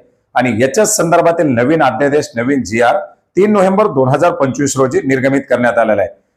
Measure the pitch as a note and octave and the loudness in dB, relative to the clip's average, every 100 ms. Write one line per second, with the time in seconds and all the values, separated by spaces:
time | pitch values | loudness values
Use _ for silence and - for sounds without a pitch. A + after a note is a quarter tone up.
0 | - _ _ B2+ B2+ G#2+ C3+ G#3+ G#3 - | -12 _ _ -2 -2 0 0 0 0 0
1 | E3+ D3 E3 E3+ D#3 A#2 B2+ D#3+ C3+ B2 | 0 2 2 0 0 0 0 2 0 0
2 | C#3+ D3 - A#2+ A#2+ C#3 F#2+ A2+ A#2+ - | 0 -2 -2 -4 -2 -2 -2 0 0 0
3 | - _ _ F3 G#3 G#3 F#3 G3 G#3 C3+ | -4 _ _ 0 2 2 2 2 0 0
4 | B2+ C#3 E3+ E3+ C3 B2 C#3 C3+ C3 E3+ | 0 2 0 0 -2 -2 -2 0 0 0
5 | C#3+ C3 C3+ C#3 - A#2+ A#2+ A#2 A2 G2+ | -2 0 0 -2 -2 0 0 0 0 0
6 | F2+ - _ | -2 -8 _